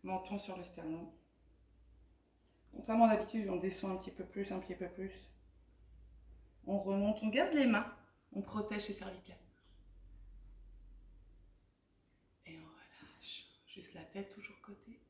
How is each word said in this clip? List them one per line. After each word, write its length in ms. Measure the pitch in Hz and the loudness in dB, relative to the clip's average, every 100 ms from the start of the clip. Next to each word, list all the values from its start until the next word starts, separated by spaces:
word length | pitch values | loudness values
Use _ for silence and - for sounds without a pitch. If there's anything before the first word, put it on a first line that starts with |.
Menton 380 | 185 185 - 202 | -2 -2 -2 -6
sur 160 | - 180 | -4 -8
le 80 | |
sternum. 440 | 175 - 160 165 - - _ _ - - - - - - - - _ _ _ _ - | -8 -8 -6 -6 -6 -14 _ _ -20 -20 -20 -20 -20 -20 -20 -20 _ _ _ _ -14
Contrairement 320 | - - 226 | -10 2 10
à 100 | 226 | 10
d'habitude, 340 | 208 - 226 196 | 10 4 0 0
on 120 | 180 | 2
descend 320 | 185 185 196 | 0 0 -2
un 40 | 185 | -2
petit 140 | 190 | -4
peu 140 | - | -10
plus, 260 | 185 196 196 | -8 -4 -2
un 80 | 190 | -4
petit 160 | 190 | -4
peu 140 | 180 180 | -6 -6
plus. 240 | 190 190 - - - - - - - - - - - - - - - - | -4 -8 -8 -18 -20 -20 -20 -20 -20 -20 -20 -20 -20 -20 -20 -20 -12 0
On 140 | 196 | 0
remonte, 380 | 196 196 208 214 | 2 4 4 4
on 60 | 220 | 2
garde 260 | 247 349 | 4 6
les 120 | 302 247 | 8 8
mains, 200 | 214 233 - - _ _ | 6 4 -8 -20 _ _
on 100 | 202 | -6
protège 460 | - 214 208 208 202 | -2 -2 0 -2 -2
les 60 | |
cervicales. 420 | 196 190 185 - - - - - - - - - - - - - - - - - - - - - - - - _ _ _ _ _ _ _ _ - | -4 -6 -10 -14 -20 -20 -20 -20 -20 -20 -20 -20 -18 -16 -16 -18 -18 -18 -18 -18 -18 -20 -20 -20 -20 -20 -20 _ _ _ _ _ _ _ _ -16
Et 120 | 160 | -14
on 80 | 160 | -14
relâche. 800 | - - - 151 - - - - - - | -18 -20 -20 -20 -16 -10 -10 -12 -20 -16
Juste 260 | 196 175 | -14 -12
la 80 | 170 | -14
tête 320 | - 196 196 | -10 -8 -8
toujours 260 | - - - | -10 -14 -16
côté. 360 | - 202 - 233 | -16 -16 -16 -20